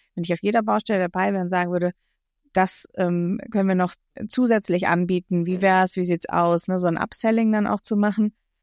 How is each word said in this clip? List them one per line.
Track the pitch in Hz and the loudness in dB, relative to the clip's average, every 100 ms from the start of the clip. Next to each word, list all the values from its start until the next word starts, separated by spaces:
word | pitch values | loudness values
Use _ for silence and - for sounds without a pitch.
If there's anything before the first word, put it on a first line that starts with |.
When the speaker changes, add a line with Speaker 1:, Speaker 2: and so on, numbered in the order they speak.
| _ | _
Speaker 1:
wenn | - | -8
ich | 170 | -4
auf | - | -2
jeder | 202 233 | 0 0
Baustelle | 214 214 - 196 | 0 -2 0 -2
dabei | 175 185 196 | -2 0 -2
wäre | 196 | -2
und | 180 | -2
sagen | 180 175 | -2 -2
würde, | 180 180 - _ _ _ _ _ | -2 -2 -4 _ _ _ _ _
"Das, | 190 185 - - - | 0 0 -2 -10 -4
ähm, | 180 175 175 - - | -2 0 -2 -4 -4
können | 202 190 | 0 2
wir | 185 | 2
noch | 180 - _ - 214 | 0 -4 _ -12 -6
zusätzlich | - 247 220 - 180 190 | 0 2 2 2 0 2
anbieten, | 175 180 180 - 175 170 | 0 0 -2 0 -2 0
wie | 185 | 2
Speaker 2:
Mhm. | |
Speaker 1:
wär's, | 196 185 185 190 | 4 4 2 0
wie | |
sieht's | 180 170 - | -2 -2 -2
aus?", | 175 170 170 - | 0 2 2 0
ne, | 185 | -2
so | 180 | 0
ein | 165 | -2
Upselling | - - 226 226 220 | -4 -2 0 2 2
dann | 214 202 | 2 0
auch | 202 | -4
zu | - 208 | -2 0
machen, | 208 202 214 - _ _ | 2 2 -2 -4 _ _